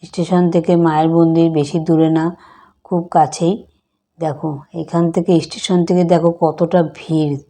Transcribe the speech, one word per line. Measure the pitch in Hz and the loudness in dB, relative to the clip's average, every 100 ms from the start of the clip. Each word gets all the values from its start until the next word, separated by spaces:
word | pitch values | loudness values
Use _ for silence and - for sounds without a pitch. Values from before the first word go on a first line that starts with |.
স্টেশন | - - 170 180 175 | -16 -8 -2 0 2
থেকে | 175 165 175 | 0 0 2
মায়ের | 170 156 160 | 2 2 2
মন্দির | 165 165 165 165 | 2 2 4 2
বেশি | 160 143 175 | 0 -2 -4
দূরে | 160 160 160 | 0 2 2
না, | 160 160 175 - - _ _ - | 0 -2 -6 -20 -20 _ _ -6
খুব | 180 175 | -6 0
কাছেই। | 170 151 - 170 208 - _ _ _ _ _ | 0 0 0 -2 -4 -8 _ _ _ _ _
দেখো, | 160 147 160 143 - | -8 -6 -8 -10 -12
এখান | 170 160 170 170 | -12 -6 -2 0
থেকে, | 165 175 170 | -2 0 0
স্টেশন | - - - 185 170 | 0 -10 -2 0 2
থেকে | 180 | 0
দেখো | 175 170 170 170 | 2 2 2 0
কতটা | 160 156 170 180 160 - | -2 0 0 0 0 -4
ভিড় | - 160 151 139 - | -4 -2 -2 -4 -10